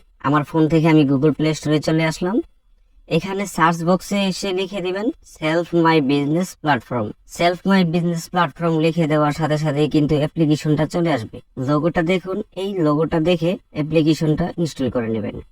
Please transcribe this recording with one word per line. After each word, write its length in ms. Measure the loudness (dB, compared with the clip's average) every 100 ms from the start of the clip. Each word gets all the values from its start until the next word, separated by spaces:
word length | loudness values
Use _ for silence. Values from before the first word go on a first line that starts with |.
| -4 _
আমার 240 | 0 0
ফোন 240 | 0 2 2
থেকে 200 | 4 6
আমি 160 | 6
Google 280 | 4 4 2
Play 220 | 2 0
Store-এ 260 | 0 0 0
চলে 240 | 2 0
আসলাম। 380 | 0 -2 -2 -2 -4 _ _ _ _ _ -4
এখানে 380 | -4 -2 -4 -6
সার্চ 380 | 0 0 2
বক্সে 320 | 0 0 0 -2
এসে 360 | -2 -2 -4
লিখে 280 | -4 -4 -6
দিবেন 300 | -6 -4 -4 -6 -10 -8
"Self 260 | -2 -2 0
My 260 | 2 4 4
Business 480 | 2 0 0 -2 -4 -4
Platform"। 460 | -2 -2 -2 -6 -6 -10 _ -2
"Self 180 | 0 0 2
My 160 | 2
Business 460 | 2 0 -2 -4 -4
Platform" 460 | -2 -2 -2 -2 0
লিখে 260 | 0 0 0
দেওয়ার 260 | 2 0
সাথে 260 | 0 -2 0
সাথেই 300 | 0 0 2
কিন্তু 280 | 2 2 2
অ্যাপ্লিকেশনটা 720 | 0 0 0 0 0 0 0
চলে 260 | 0 0
আসবে। 280 | -2 -4 -14 -16 -8
লোগোটা 440 | -2 0 0 0
দেখুন, 400 | 0 -2 -2 -6 -8 -8
এই 180 | -6
লোগোটা 460 | -2 0 2 0 0
দেখে 360 | 0 0 0 -4 _
অ্যাপ্লিকেশনটা 800 | -8 -2 2 2 2 2 0 -2 -4
ইনস্টল 320 | -4 -4 -4
করে 180 | -2 -2
নেবেন। 320 | -4 -6 -8 -14